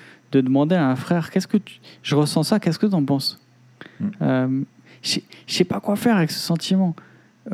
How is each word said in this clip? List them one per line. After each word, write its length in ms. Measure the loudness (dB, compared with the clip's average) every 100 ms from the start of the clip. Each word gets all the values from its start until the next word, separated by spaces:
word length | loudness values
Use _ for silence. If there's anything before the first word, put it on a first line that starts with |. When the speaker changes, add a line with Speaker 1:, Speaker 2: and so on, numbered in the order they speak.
| -20 -20 -2
Speaker 1:
de 80 | 0
demander 360 | 2 2 2 2
à 120 | 2
un 60 | 0
frère, « 340 | 0 -2 0
Qu'est-ce 160 | -2 0
que 80 | -2
tu... 240 | -2 -20 -20 -14
je 100 | -2
ressens 300 | 0 2 0
ça, 160 | 0 0
qu'est-ce 180 | 0 -2
que 80 | 0
t'en 180 | 0
penses ? 360 | 0 0 -2 -8 _ _ _ -20 -20 -8
Speaker 2:
Mm. 80 | -8 -4
Speaker 1:
Euh, 400 | -2 0 0 -2 -4 _ -20 -14
je 60 | -6
sais, 140 | -6 -6 -18 -8
je 60 |
sais 100 | -2
pas 160 | 0 -2
quoi 160 | -2 0
faire 200 | 2 2
avec 140 | 2
ce 80 | -2
sentiment. 560 | -4 -4 0 2 2 -2 -12 -20 _ _ -8